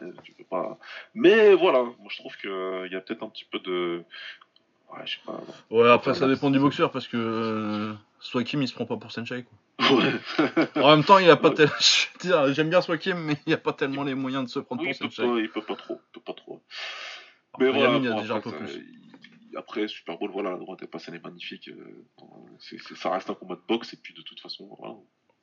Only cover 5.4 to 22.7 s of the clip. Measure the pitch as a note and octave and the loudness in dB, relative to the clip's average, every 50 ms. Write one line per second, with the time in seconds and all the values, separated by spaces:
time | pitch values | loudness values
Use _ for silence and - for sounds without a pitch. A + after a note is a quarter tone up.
5.4 | - - - - - - A2 A2+ A#2 A#2+ A#2+ A#2 - C#3 B2 - C#3 C3 C3+ - | -14 -16 -18 -20 -8 0 4 6 8 8 8 8 6 2 0 2 2 2 2 2
6.4 | C#3+ C#3 C3+ C3+ C#3 C#3+ C#3 - E3 C#3 - C3 - - - A#2+ A2+ A2+ A2+ A2+ | 2 2 4 4 4 2 2 2 0 0 0 -4 -8 -6 -4 -4 -2 -2 -2 -2
7.4 | A2+ A2 A2 A2 G#2+ G#2 G#2+ G#2 G#2+ G#2+ G#2+ G#2+ - _ _ _ - - - B2+ | -2 -2 -2 -2 -4 -4 -4 -4 -4 -6 -8 -12 -16 _ _ _ -12 -6 -4 -4
8.4 | A#2 - - D3+ C3+ A#2+ - - A#2+ - A#2+ G#2 - A2 - A2+ A2+ - B2 B2 | -4 -2 -2 -2 -2 -4 -4 -6 -6 -6 -6 -8 -8 -10 -12 -10 -10 -8 -10 -10
9.4 | B2 _ _ _ _ _ _ - B2 C#3 C#3 A#2+ F#2+ - - - - - - - | -12 _ _ _ _ _ _ 0 2 4 4 4 4 2 -2 -4 -6 -4 -2 0
10.4 | D3 A#2+ - E3 D#3 - - D3+ - D3 D#3 D3+ D3 G3 G3 F#3+ F#3 E3+ D3 - | 0 0 2 0 0 0 2 4 6 6 8 8 8 8 8 8 10 8 8 8
11.4 | E3 D#3 C3+ - D3+ C#3+ - - - - - - - - - - - F3+ F3+ D#3+ | 6 4 4 4 4 4 4 2 2 4 4 2 0 -2 -4 -8 -2 0 2 4
12.4 | C#3 C#3 C3+ D#3 D#3 D#3+ F3 F3+ - - E3+ D3+ - D3+ D#3 F3 D#3+ D3+ D3 - | 4 2 2 0 0 2 2 2 2 2 -2 -2 -2 -4 -4 -4 -2 -4 -4 -4
13.4 | - D#3+ D#3+ - - D#3+ C#3 - D3+ C3+ C3+ C#3 C#3+ C#3+ C3 C3+ C3 C3 C3 C#3 | -2 -2 -2 0 0 -2 -4 -2 -2 -4 -4 -4 -4 -4 -4 -4 -4 -4 -4 -4
14.4 | C3 A#2+ - C#3 - - B2+ B2 E3 B2 B2 - - A#2+ - - B2+ A#2+ A#2+ A#2 | -6 -6 -6 -8 -8 -6 -6 -6 -6 -6 -6 -6 -8 -10 -6 -4 -2 0 0 0
15.4 | G#2+ A2 - - - - G2 - - - - - _ _ - - - - - - | -2 -4 -6 -8 -8 -8 -8 -10 -10 -12 -12 -12 _ _ -20 -18 -16 -16 -16 -14
16.4 | - - - - _ _ - - - - - - - - - - - - _ _ | -16 -18 -18 -18 _ _ -16 -14 -12 -12 -12 -14 -14 -14 -16 -16 -20 -20 _ _
17.4 | _ _ - - B2+ C3 C3 C#3+ C3 B2 C#3 C#3 C3 A#2+ A2 G#2+ G#2+ G#2+ A#2 G#2+ | _ _ -2 0 2 2 4 4 4 4 4 2 0 -2 -2 -4 -4 -4 -4 -6
18.4 | - A#2+ G#2 D2+ D2+ D2 C#2+ - - - - - - - - - - - _ _ | -6 -8 -10 -10 -10 -12 -12 -14 -16 -18 -20 -20 -20 -20 -20 -20 -20 -20 _ _
19.4 | _ - - - - - - G#2+ G#2+ G#2+ - - - - E2+ E2+ G#2 G2 F#2 G2 | _ -16 -14 -14 -14 -10 -6 -6 -6 -6 -6 -10 -14 -12 -10 -8 -8 -8 -6 -6
20.4 | G2+ F#2 F2+ E2+ E2 F2 F#2 - - - - E2+ - - F2 E2 D#2+ E2+ F2 F2 | -6 -6 -6 -8 -10 -12 -14 -14 -14 -14 -14 -14 -14 -14 -16 -14 -16 -16 -16 -16
21.4 | - - - - - - - - - - - - - _ _ _ - - - - | -14 -14 -14 -16 -16 -18 -20 -20 -20 -20 -20 -20 -20 _ _ _ -20 -20 -20 -20
22.4 | - - - - - - | -20 -20 -20 -20 -20 -18